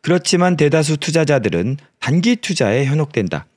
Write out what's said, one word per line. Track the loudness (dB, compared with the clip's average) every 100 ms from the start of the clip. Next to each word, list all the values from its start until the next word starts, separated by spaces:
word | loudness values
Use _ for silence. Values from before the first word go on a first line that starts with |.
그렇지만 | 0 -2 2 2 2 2
대다수 | 2 2 0 -2
투자자들은 | -2 0 2 2 0 -2 -2 -6 _ _
단기 | -2 0 2 -2
투자에 | -2 -2 0 0 0
현혹된다. | -2 -2 -2 -2 -4 -10